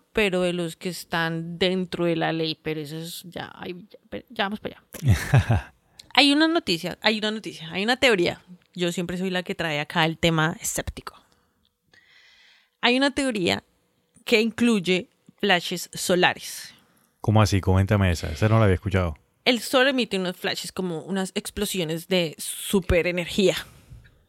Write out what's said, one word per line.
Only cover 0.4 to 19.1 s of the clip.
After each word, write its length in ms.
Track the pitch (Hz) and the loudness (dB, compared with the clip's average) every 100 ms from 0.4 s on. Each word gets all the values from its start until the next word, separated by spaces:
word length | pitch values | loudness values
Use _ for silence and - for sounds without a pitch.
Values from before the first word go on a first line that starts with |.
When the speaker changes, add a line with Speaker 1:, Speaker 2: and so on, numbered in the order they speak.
Speaker 1:
de 120 | 180 | 0
los 220 | 175 170 - | -2 -6 -8
que 120 | 185 | -10
están 680 | 165 - 170 165 165 165 170 | -10 -6 -4 -2 -4 -6 -2
dentro 460 | 185 185 180 - 170 | 0 0 -2 -2 0
de 100 | 160 | 0
la 180 | 160 | 0
ley, 240 | 160 160 156 | -2 -4 -6
pero 200 | 156 156 | -6 -8
eso 160 | 147 160 | -8 -10
es 240 | 165 - 175 | -12 -14 -14
ya, 260 | - 131 | -14 -14
ay, 220 | - 190 180 214 | -14 -14 -14 -18
ya, 120 | - _ | -20 _
pero 160 | - - | -16 -10
ya 140 | 226 196 | -6 -4
vamos 140 | 214 | -6
para 200 | - - _ - | -10 -14 _ -2
allá. 680 | 143 87 - 131 - 98 - | 2 2 4 2 4 0 -2
Speaker 2:
<laughs> 0 | _ _ - - - | _ _ -20 -2 4
Speaker 1:
Hay 120 | 285 | 6
una 140 | 285 320 | 6 4
noticia, 500 | 330 - 165 170 - | 2 -2 -4 -6 -4
hay 160 | 214 220 | -2 -2
una 100 | 214 | -2
noticia, 400 | 220 180 151 160 | -6 -8 -12 -10
hay 120 | 180 | -4
una 140 | 214 254 | -2 2
teoría. 440 | 262 202 175 - - 180 _ | 2 2 0 -2 -12 -20 _
Yo 180 | 175 175 | -6 -4
siempre 280 | 175 170 180 | -4 -6 -4
soy 100 | 190 | -4
la 140 | 185 | -4
que 100 | 180 | -6
trae 260 | 190 170 147 | -6 -4 -4
acá 240 | 151 175 | -2 2
el 140 | 160 160 | 2 2
tema 400 | 170 165 156 - | 0 2 0 -2
escéptico. 540 | - - - - - - _ _ _ _ _ _ _ _ _ _ _ _ _ _ _ _ | -6 -6 -8 -10 -14 -18 _ _ _ _ _ _ _ _ _ _ _ _ _ _ _ _
Hay 160 | 247 254 | 2 4
una 140 | 277 | 2
teoría 520 | 269 269 220 165 98 - _ _ _ _ _ - | 0 -2 0 0 0 -4 _ _ _ _ _ 0
que 160 | 220 | 2
incluye 680 | 226 - 240 214 170 185 220 _ _ _ | 2 2 2 2 2 0 -2 _ _ _
flashes 500 | 202 175 - 175 - | 2 2 0 -8 -10
solares. 800 | - - 180 165 110 - - - - _ _ _ _ | -6 0 2 2 0 -8 -14 -16 -20 _ _ _ _
Speaker 2:
¿Cómo 200 | - 107 | 2 4
así? 200 | 104 98 | 6 4
Coméntame 500 | 92 92 95 104 95 | 4 4 4 4 2
esa. 200 | 82 82 | 0 -4
Esa 180 | 78 107 | -2 2
no 80 | 113 | 4
la 60 | 107 | 4
había 100 | 90 | 2
escuchado. 420 | 95 95 87 | 0 0 0